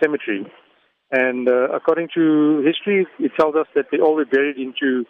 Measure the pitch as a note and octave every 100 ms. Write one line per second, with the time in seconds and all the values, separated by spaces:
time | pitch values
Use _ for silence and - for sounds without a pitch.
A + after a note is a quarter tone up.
0 | D#3 D3 - G2 - - _ _ _ _
1 | _ C3 B2+ B2+ B2 B2 C3+ D3 - E3
2 | E3 E3+ D#3+ D3+ D3+ D3+ C#3+ E3+ G3+ G3+
3 | F#3 - C3+ - D#3 D#3 D#3 D3 C3+ D3
4 | D#3 D#3 C3+ C3+ C#3+ C3 C3 - C#3 B2+
5 | A#2